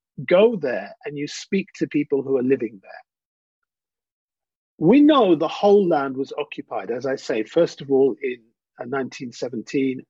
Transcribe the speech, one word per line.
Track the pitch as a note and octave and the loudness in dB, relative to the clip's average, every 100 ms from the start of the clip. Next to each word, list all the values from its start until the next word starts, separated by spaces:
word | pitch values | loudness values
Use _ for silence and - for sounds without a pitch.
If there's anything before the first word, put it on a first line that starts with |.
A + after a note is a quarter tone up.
| _ - C3 | _ -12 0
go | F3 A3+ G#3+ | 4 4 2
there | C#3 G#2 G2+ - | -4 -6 -8 -14
and | D3 C#3+ | -12 -8
you | D3 | -10
speak | - - G3 G3 - | -10 -6 -4 -4 -8
to | D3+ | -4
people | D3+ D3 C3+ | -4 -2 -2
who | C3 C3+ | 0 0
are | |
living | B2+ C3+ A2+ G#2 | 0 0 -2 -12
there. | - - _ _ _ _ _ _ _ _ _ _ _ _ _ _ _ _ _ - | -20 -20 _ _ _ _ _ _ _ _ _ _ _ _ _ _ _ _ _ 0
We | D#3+ C#4 | 4 6
know | D4 C#4+ G3 | 6 6 4
the | D3+ D#3 | 2 0
whole | - G#3 G3+ F3 | 0 4 4 4
land | D3+ C#3 C3 | 0 -2 -6
was | C3+ - | -8 -8
occupied, | C#3+ - - A#2 F#2+ | -10 -10 -10 -10 -6
as | A#2+ C3 | -6 -6
I | C3+ | -6
say, | - A#2+ | -4 -6
first | G#2+ E3 E3 - | -2 0 0 -2
of | C#3 | 0
all | C3+ C3+ - | 2 2 0
in, | C3 B2 A2+ _ _ - | -8 -10 _ _ _ -16
uh, | |
nineteen | A#2+ C#3 B2+ - B2+ | -10 -8 -8 -10 -14
seventeen | - B2 A#2+ - C#3+ C3+ C3 | -10 -10 -10 -6 -4 -2 -6